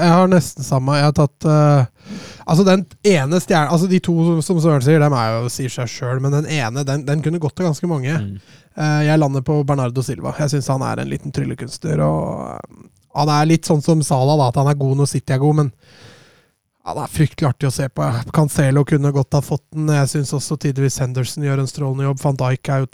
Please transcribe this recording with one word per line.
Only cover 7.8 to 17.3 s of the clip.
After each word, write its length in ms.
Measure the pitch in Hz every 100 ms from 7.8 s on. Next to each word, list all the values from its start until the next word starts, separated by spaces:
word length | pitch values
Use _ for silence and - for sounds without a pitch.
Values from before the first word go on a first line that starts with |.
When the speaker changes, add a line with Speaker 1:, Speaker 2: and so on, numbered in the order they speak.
| 175
Speaker 1:
mange. 240 | 156 131
Speaker 2:
Mm. 220 | 160 101 98 _ - _ -
Speaker 1:
Eh, 240 | 151 151 151
jeg 120 | 156
lander 240 | 143 135
på 120 | 131 147
Bernardo 400 | 143 143 123 127
Silva. 300 | 127 120 131 139
Jeg 120 | 147
synes 160 | 147 127
han 120 | 135
er 160 | 123 113
en 120 | 135
liten 200 | 139 147
tryllekunstner, 680 | 139 135 123 - - 160 151
og, 400 | 156 78 - - 65 -
eh, 280 | - - - _ _ -
han 120 | 147
er 160 | 147 156
litt 200 | 165 -
sånn 120 | 151
som 200 | 151 160 143
Salah, 300 | 135 131 151
da, 120 | 123
at 80 | 143
han 80 | 139
er 100 | 143
god 200 | 135 135
når 120 | 143
City 200 | 135 -
er 60 | 131
god, 200 | 147 151
men 100 | 143 - _ - - - _ _ _ _ _ _ -
han 120 | 113
er 120 | 123
fryktelig 360 | - 151